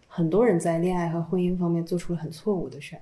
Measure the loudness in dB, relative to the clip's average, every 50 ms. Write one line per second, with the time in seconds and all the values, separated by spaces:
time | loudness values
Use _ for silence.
0 | _ _ -2 0 0 4 4 4 6 6 4 4 2 0 0 2 2 0 0 0
1 | 0 -2 -2 -2 -2 -2 0 0 2 2 0 0 0 0 0 0 0 -2 -4 -4
2 | -2 -4 -4 -4 -6 -8 -10 -6 -4 -2 -2 -2 -4 -6 -10 -12 -14 -14 -16 -16